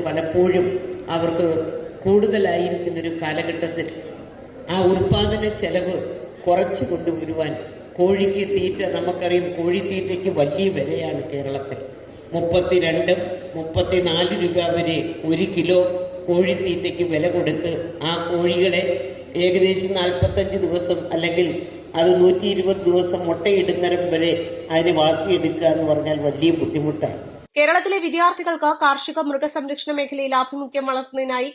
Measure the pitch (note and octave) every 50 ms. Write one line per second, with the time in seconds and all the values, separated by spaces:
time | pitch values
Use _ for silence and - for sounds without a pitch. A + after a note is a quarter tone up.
0 | E3+ D#3 D3+ D#3+ E3 D#3+ - F3+ F3+ F3+ F3+ F3+ F3+ F#3+ - - - - - -
1 | - - E3 E3 E3+ E3 E3 F3 F3 E3 D#3+ D#3+ D#3+ D#3+ - - - - - -
2 | - F#3+ G3+ G#3 G3+ G#3 A3+ G3+ F#3+ F3+ E3+ F3 F3+ F3+ F3 D#3+ - F3 E3 E3
3 | E3 E3 E3 - D#3+ D3+ D3+ E3 D#3+ E3 D#3+ - E3+ E3 E3+ E3+ D#3 - - -
4 | - - - - - - - - - - - - - D#3+ F3 F#3+ F3+ F3+ F#3+ -
5 | - - G#3 G#3 G3+ G#3 A3 G#3 A3 G#3 - - G3+ E3+ E3 F3+ F3 F3+ F3+ C#3
6 | - - - - - - - - - F3 F3 F#3+ G3 - G3 F#3+ - - F3 D#3+
7 | - F3 D#3+ D#3+ D#3+ D3+ D#3+ D#3+ D#3 D3 - - - - - - - - - -
8 | F3+ F#3+ G3+ G3 G3 F#3+ G3 G3+ G3+ - - F#3 F3+ F#3 - - G3 F3 E3 E3+
9 | F3 F3+ F3 - F#3 F3 F3+ F3+ E3+ F3 - E3+ E3 F3 F3+ - F3+ G3 F#3+ F#3
10 | - F#3 F3+ F3 - F#3 D#3+ D3 C#3+ C#3+ - G3 G3 F#3+ D#3 C#3 C3+ D3+ D#3+ E3
11 | E3 D3 - C#3+ C3+ - C#3+ C#3 C3+ C3+ C#3 C#3 - - - - - - - -
12 | - - - - - - E3 E3+ E3+ E3+ F3+ F#3 F3+ F3+ F3+ F3+ E3+ E3 D#3+ E3
13 | E3 F3 F#3 F3+ F3+ - - - - - - E3 D#3+ D#3+ D#3+ E3+ F3 - F#3+ F3+
14 | F3+ E3+ D#3+ E3+ F3+ F3+ G#3 F3+ F3 E3+ E3 F3+ E3+ E3+ E3+ E3+ E3+ E3 E3 D3
15 | - - - - - D#3+ D#3+ E3 F#3+ - - E3+ D#3 E3 F#3 F3+ F3+ F3+ - -
16 | - - - - - F3 F3 F3 F#3+ F3 F3 - F#3+ F#3 E3+ - F3 F3 E3+ E3
17 | F3+ E3+ D#3 D3+ E3 F3 F3 F3 D3+ D3+ D#3+ D#3 F3 E3 D#3+ - - - - -
18 | C#3+ D#3+ E3+ E3+ E3+ E3+ F3 E3+ F3 E3+ F3 F3 F#3 F#3 E3+ F3+ F3+ F3 F3 -
19 | - - - - - - - E3+ F3+ F3+ F3 E3+ F#3 F#3+ F#3+ F#3 F#3 F#3+ G3 F#3
20 | F3+ F3+ F3+ - F#3+ F#3 - G3+ F#3+ F#3+ F#3+ G3 F#3 D#3+ E3+ F3+ F3 F3+ F3+ E3
21 | - - E3+ E3 E3+ F3 E3+ F3+ F3+ D#3+ - - - - - - - - - E3
22 | E3+ F3+ F3 F3+ F3+ F#3 F3+ - G3+ G3 G3 F3+ F3+ F#3+ G3 - - F3 F3 F3+
23 | F3 - G3 F3+ F3 E3 E3 - - G3+ G3+ F#3+ F3 - F3+ F3 F3 F3 F3+ F3+
24 | F3 F3 E3 D#3+ E3 E3+ D3+ - - - - - - - D#3+ E3 E3 F3 E3 D#3
25 | D3+ D#3+ D#3+ D#3+ - G3 F3+ D#3+ D#3 D#3 - - E3 D#3+ D#3 D#3+ D#3+ D3+ D3+ D3
26 | C#3+ D#3 D3+ C#3+ D3 C#3+ C3+ C3+ D#3 E3 D#3+ D#3 C#3 A2+ - D3+ D3 D3+ C#3+ -
27 | D#3 - - - - - - - - - _ D4 D4 D#4 E4+ F4+ - G4 G4 F#4+
28 | E4 D#4+ C#4+ E4+ F4 F4+ F4+ - E4+ E4+ E4+ D#4+ D4+ D4 D#4 D4+ D#4 C#4+ C#4 C#4
29 | - - - D#4+ D#4 D4 C#4 C4+ D4 D4+ - D#4 C4+ C#4 D4 C#4+ - D4+ D4 C#4+
30 | C#4+ C4+ C#4+ C#4 C#4 C4+ C4 B3+ B3+ C4 C#4 C#4+ C#4 C4 - C#4 C4+ C4+ C4 C4
31 | C4 C4 - C4 C4 C4 B3+ B3+ B3+ C#4+